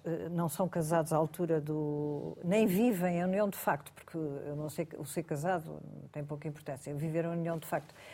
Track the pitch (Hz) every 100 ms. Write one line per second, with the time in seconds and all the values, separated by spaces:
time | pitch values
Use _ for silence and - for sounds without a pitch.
0 | 170 165 - 170 165 - 185 180 156 165
1 | 160 160 156 - 170 160 151 151 151 147
2 | 147 147 - - 175 208 220 185 247 190
3 | 180 175 180 190 208 - - 147 - -
4 | - 165 156 139 - 147 151 - 170 -
5 | 147 - 160 147 165 180 160 151 - 147
6 | 143 151 147 151 156 147 - 131 - 147
7 | 160 160 170 170 165 165 - 160 - -
8 | -